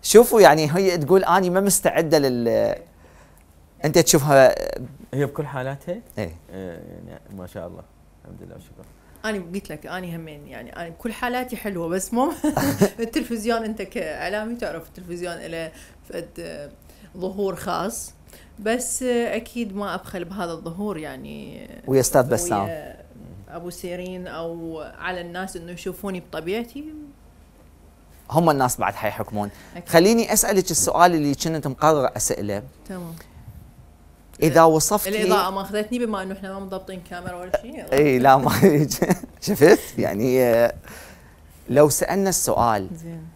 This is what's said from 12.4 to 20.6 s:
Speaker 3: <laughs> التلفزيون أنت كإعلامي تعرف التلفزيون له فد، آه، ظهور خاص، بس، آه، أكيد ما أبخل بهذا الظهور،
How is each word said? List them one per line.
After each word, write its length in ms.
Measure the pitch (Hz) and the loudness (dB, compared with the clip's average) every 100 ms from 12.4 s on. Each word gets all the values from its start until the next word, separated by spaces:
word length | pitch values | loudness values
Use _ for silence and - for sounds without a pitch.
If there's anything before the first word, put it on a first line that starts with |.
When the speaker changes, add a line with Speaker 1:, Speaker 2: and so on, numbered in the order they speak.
| 302 302 277 | -2 0 -2
Speaker 3:
<laughs> 340 | 233 208 - | 2 0 0
التلفزيون 640 | 233 302 247 233 214 226 | -4 -4 -4 -4 -2 -2
أنت 180 | 220 214 | -2 -8
كإعلامي 720 | 196 233 160 151 165 208 220 233 | -8 -8 -8 -6 -6 -6 -6 -8
تعرف 320 | 202 160 160 | -8 -8 -14
التلفزيون 480 | - 180 175 175 170 | -18 -12 -10 -8 -10
له 360 | 165 165 160 - - - - | -10 -10 -10 -14 -20 -20 -14
فد، 200 | 170 165 - | -12 -12 -14
آه، 300 | 165 160 147 - - - 214 196 | -14 -12 -14 -18 -20 -20 -20 -10
ظهور 380 | 185 196 196 175 | -8 -4 -4 -4
خاص، 580 | - 170 185 233 - - - - - - | -4 -4 -4 -8 -14 -18 -20 -20 -20 -8
بس، 440 | 208 240 - - | -2 -2 -2 -4
آه، 320 | 254 240 233 220 | -2 0 -2 -4
أكيد 400 | 226 240 220 190 | -8 -8 -6 -6
ما 200 | 202 175 | -6 -8
أبخل 300 | - 190 170 | -8 -10 -8
بهذا 260 | 190 175 | -8 -8
الظهور، 460 | 165 | -6